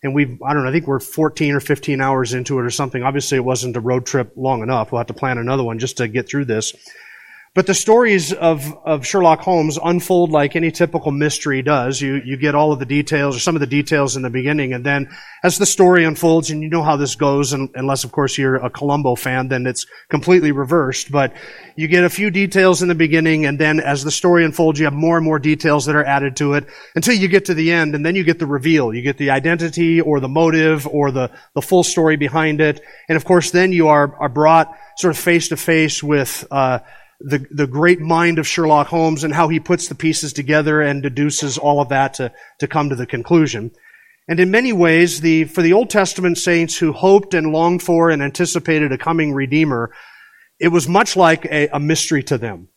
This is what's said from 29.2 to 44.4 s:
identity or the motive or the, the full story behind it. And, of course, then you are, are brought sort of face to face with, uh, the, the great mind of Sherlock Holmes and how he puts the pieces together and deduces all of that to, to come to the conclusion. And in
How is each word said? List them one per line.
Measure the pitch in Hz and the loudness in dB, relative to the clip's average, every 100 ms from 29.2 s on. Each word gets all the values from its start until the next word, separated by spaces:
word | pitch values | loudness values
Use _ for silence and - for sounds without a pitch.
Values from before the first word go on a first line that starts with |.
| 139 | 0
identity | 135 147 170 165 160 170 165 | 0 0 -2 -2 -2 2 2
or | 156 143 | 2 0
the | 131 | 0
motive | 143 165 160 160 156 139 | 2 2 4 2 2 -2
or | 147 143 | -2 0
the, | 135 123 - _ | 0 -4 -8 _
the | - | -8
full | - 185 | 0 2
story | 165 - 160 156 | 2 2 2 2
behind | 143 156 156 151 | 0 0 0 2
it. | 156 147 - - - | 0 0 -8 -20 -4
And, | 160 | -4
of | |
course, | - 180 - | 2 2 2
then | 175 190 | 2 2
you | 180 156 | 4 4
are, | 151 143 - | 4 2 -2
are | 147 | -6
brought | 127 151 165 160 - - - | 2 4 6 4 -4 -20 -4
sort | 185 | -2
of | 151 | -2
face | - 170 160 | 0 0 0
to | 151 | -6
face | - 160 156 - | 0 0 0 -2
with, | 147 147 131 - - | -2 -2 -2 -6 -6
uh, | 139 131 123 - - - _ | -2 0 -2 -6 -20 -20 _
the, | - 139 139 | -4 -4 -4
the | 147 143 | -4 -4
great | 131 170 180 | 0 2 2
mind | 156 165 170 165 | 2 2 2 0
of | 147 | -2
Sherlock | - 160 151 143 | -2 2 4 2
Holmes | 170 160 160 | 0 0 0
and | 156 | -4
how | 151 165 | 0 0
he | 160 | 0
puts | 156 175 - | -2 -4 -4
the | |
pieces | 143 160 156 151 | -4 -2 -2 -4
together | 139 135 151 151 151 | -8 0 0 2 0
and | 147 135 | 0 -2
deduces | 135 123 147 143 147 131 | -6 -2 -2 -2 -6 -2
all | 147 143 | 0 0
of | 135 | 0
that | 135 135 | 0 -2
to, | - 127 - - _ | -2 -8 -8 -20 _
to | 143 | -4
come | - 147 | -2 -2
to | |
the | 131 123 | -4 -6
conclusion. | - - 175 151 123 117 _ - - _ _ - | -8 2 4 4 0 -8 _ -20 -20 _ _ -8
And | |
in | 165 | 0